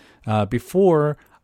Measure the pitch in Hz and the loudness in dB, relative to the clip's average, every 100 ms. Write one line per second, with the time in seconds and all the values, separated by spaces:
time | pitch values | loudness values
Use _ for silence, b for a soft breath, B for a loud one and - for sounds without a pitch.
0 | b b - 107 104 120 - 180 196 156 | b b -4 -4 -2 -6 -4 0 2 2
1 | 147 147 b b | 0 -4 b b